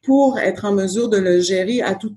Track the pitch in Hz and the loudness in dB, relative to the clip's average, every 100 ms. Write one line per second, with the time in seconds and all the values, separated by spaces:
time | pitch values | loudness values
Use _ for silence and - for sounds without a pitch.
0 | - 277 269 247 190 190 208 196 190 196 | 2 4 4 2 -4 -2 -2 0 0 -2
1 | 233 208 185 180 180 190 185 247 - 190 | 0 0 2 2 2 -2 -2 -2 -2 -4
2 | 220 | -8